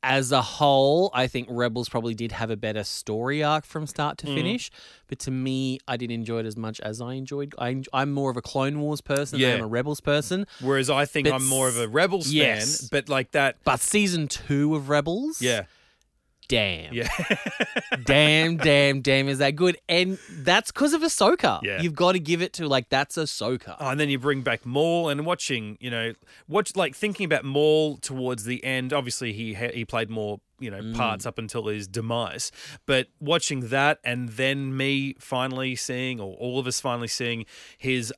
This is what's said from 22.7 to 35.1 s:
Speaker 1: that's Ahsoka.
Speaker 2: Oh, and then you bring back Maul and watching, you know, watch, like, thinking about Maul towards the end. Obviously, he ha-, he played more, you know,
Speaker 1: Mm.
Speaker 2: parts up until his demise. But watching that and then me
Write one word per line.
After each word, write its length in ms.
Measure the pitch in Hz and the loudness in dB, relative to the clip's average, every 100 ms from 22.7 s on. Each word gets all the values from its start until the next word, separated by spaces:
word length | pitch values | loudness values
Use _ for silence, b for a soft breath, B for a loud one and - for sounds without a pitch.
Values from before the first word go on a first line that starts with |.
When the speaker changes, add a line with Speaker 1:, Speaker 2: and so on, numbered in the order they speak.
| 135 123 | 0 2
Speaker 1:
that's 280 | 135 143 - | 0 0 -2
Ahsoka. 600 | 156 - 110 127 - - | -4 -2 -2 -4 -6 -6
Speaker 2:
Oh, 100 | 139 | -4
and 100 | 139 | 0
then 80 | 147 | 0
you 100 | 139 | 0
bring 220 | 135 135 | 0 0
back 220 | 127 117 120 | 0 -2 -2
Maul 420 | 131 165 170 165 | 0 2 2 0
and 160 | 143 156 | -2 -2
watching, 500 | 175 - 123 107 104 | -4 -2 -4 -6 -10
you 100 | 123 | -8
know, 240 | 117 113 110 _ B - | -4 -4 -8 _ B -2
watch, 260 | 170 - | -2 0
like, 200 | 190 165 139 | 0 -2 0
thinking 280 | 208 196 185 | -4 -2 0
about 180 | 156 | 0
Maul 540 | 135 139 151 156 156 139 | 2 2 6 6 4 -2
towards 460 | - 131 127 123 | -8 -4 -4 -4
the 200 | 107 123 | -4 -6
end. 280 | 131 131 127 | -4 -4 -2
Obviously, 400 | 143 123 - 123 | -2 -2 -4 -4
he 220 | 104 113 | -4 -6
ha-, 160 | 101 120 | -6 -6
he 100 | 120 | -6
played 260 | 113 117 110 | -4 -4 -4
more, 300 | 113 104 104 _ _ | -4 -6 -8 _ _
you 120 | 123 | -12
know, 100 | 98 | -10
Speaker 1:
Mm. 120 | 110 113 | -8 -2
Speaker 2:
parts 300 | 120 110 120 | -2 -2 -6
up 120 | - | -8
until 280 | 110 120 107 | -6 -6 -4
his 200 | 104 98 | -6 -6
demise. 640 | 104 113 117 107 80 - B B B - | -6 -2 -2 -2 -6 -8 B B B 0
But 220 | 135 127 _ | 0 0 _
watching 480 | 147 170 - 139 120 | 0 0 2 -4 -2
that 300 | 135 143 151 | 2 2 2
and 280 | 123 123 123 | -2 -4 -6
then 460 | 110 131 139 135 131 | -2 0 0 -4 -2
me 380 | 135 139 139 | 0 0 -2